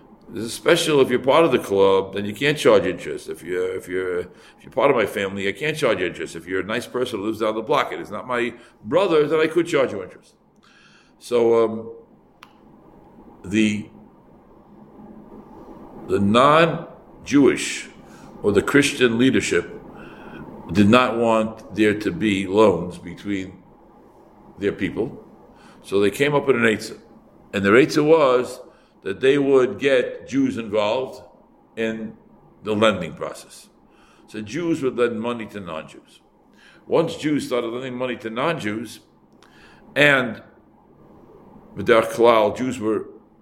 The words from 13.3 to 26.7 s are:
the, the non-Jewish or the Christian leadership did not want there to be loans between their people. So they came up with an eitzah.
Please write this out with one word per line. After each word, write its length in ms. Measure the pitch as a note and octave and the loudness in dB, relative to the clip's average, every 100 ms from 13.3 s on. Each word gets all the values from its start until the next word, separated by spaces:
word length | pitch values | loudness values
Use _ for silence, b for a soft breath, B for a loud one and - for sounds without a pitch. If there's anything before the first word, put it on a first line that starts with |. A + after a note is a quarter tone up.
| - | -20
the, 460 | F2+ G#2 G#2+ G#2 - - - _ _ - _ - - - - - - - - - - - - - - - - | -4 0 2 0 -8 -16 -20 _ _ -20 _ -20 -20 -20 -20 -20 -20 -20 -20 -20 -20 -20 -20 -20 -20 -16 -6
the 120 | F#2+ | -2
non-Jewish 1700 | G2+ A2+ C#3 D#3 E3+ D3+ - - - - - C#3+ B2+ C#2+ - - - - B B B - | 2 4 6 6 4 0 -10 -18 -20 -20 0 4 4 2 -4 -8 -12 -20 B B B -6
or 120 | - | 0
the 80 | G2 | 2
Christian 560 | - C#3+ C#3+ - B2 A2+ | 2 2 2 2 0 4
leadership 600 | C3 G#2+ - F2 - - - B B B B B B - - | 2 2 0 -2 -2 -10 -18 B B B B B B -16 -6
did 160 | - G#2 | 2 4
not 300 | B2 B2 A#2 | 4 2 0
want 580 | A#2 A2 G#2+ - - F#2+ | 2 2 0 -6 -10 0
there 240 | G#2+ G#2 | 2 2
to 120 | G2 | -4
be 340 | F2 G#2+ G2 F#2+ | -2 0 0 0
loans 500 | G2 A2 E2+ F2 F2 | 4 4 4 -4 -12
between 640 | F2 E2+ G2+ G2+ F#2+ - - - _ - - - - _ - - | -16 -14 -8 -6 -8 -14 -20 -20 _ -20 -20 -20 -20 _ -20 -6
their 140 | G2 | -4
people. 560 | F2+ F#2+ E2 B2+ - - - - B B B | -2 -6 -4 -6 -8 -20 -20 -20 B B B
So 180 | - G2 | -4 0
they 120 | G2+ | 0
came 220 | - C#3 | 2 0
up 140 | D3 C3+ | 0 0
with 80 | B2 | 2
an 60 | |
eitzah. 360 | A2+ | 2